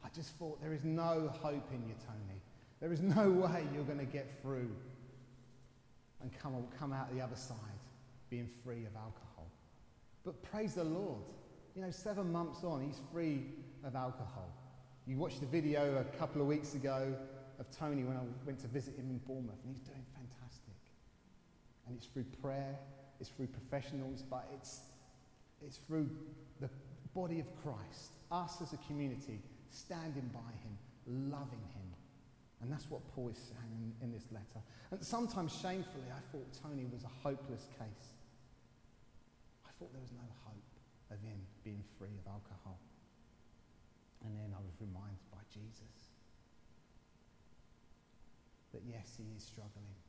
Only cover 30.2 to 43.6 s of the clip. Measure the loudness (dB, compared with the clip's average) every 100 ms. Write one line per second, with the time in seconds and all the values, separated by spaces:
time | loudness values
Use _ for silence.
30.2 | 0 -2 -6 -6 -6 -8 -8 -14 -2 0
31.2 | 2 0 -2 -4 -6 -6 -8 -8 -14 -18
32.2 | -20 -20 -20 -6 -2 -2 -2 -4 -4 -2
33.2 | -2 -2 -6 -8 -4 -2 -2 -2 -2 -2
34.2 | -6 -8 -8 -10 -10 -12 -6 -4 2 4
35.2 | 4 4 2 2 2 2 0 -4 -6 -6
36.2 | -6 -6 -6 -8 -4 -2 -2 -2 -6 0
37.2 | 0 0 -2 -6 -6 -8 -8 -8 -12 -14
38.2 | -16 -18 -20 -20 -20 -20 -20 -20 -18 -18
39.2 | -20 -20 -20 -20 -18 -12 -10 -8 -10 -10
40.2 | -10 -12 -12 -14 -14 -18 -20 -20 -10 -6
41.2 | -4 -6 -8 -8 -4 -4 -4 -8 -6 -6
42.2 | -4 -6 -6 -10 -8 -10 -12 -18 -20 -20
43.2 | -20 -20 -20 -20